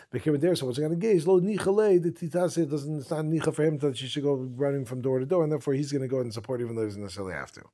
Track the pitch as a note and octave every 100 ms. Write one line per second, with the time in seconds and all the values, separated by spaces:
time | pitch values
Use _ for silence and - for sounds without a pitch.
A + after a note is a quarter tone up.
0 | - B2 D#3 D3 E3+ D3+ B2+ B2 D#3 E3+
1 | A3+ F#3 D#3 F#3 F#3+ G3+ F#3 G3+ G#3+ F3+
2 | E3+ E3 E3+ F3 F3 D#3 D#3 D3 C#3+ D3+
3 | B2 D#3 D#3 D#3+ D3+ D3 D#3 D3 C#3+ A#2+
4 | B2+ D3 C#3+ C#3 C3 B2 C#3+ C#3 B2 B2+
5 | B2+ C3 C3+ F3+ D3+ D3+ C#3+ C#3 C#3+ C#3+
6 | C3 C3 A#2+ A2 A2+ B2+ A#2+ A2+ G#2+ G2+
7 | G2+ F#2 F#2+ D2+ C2+ - -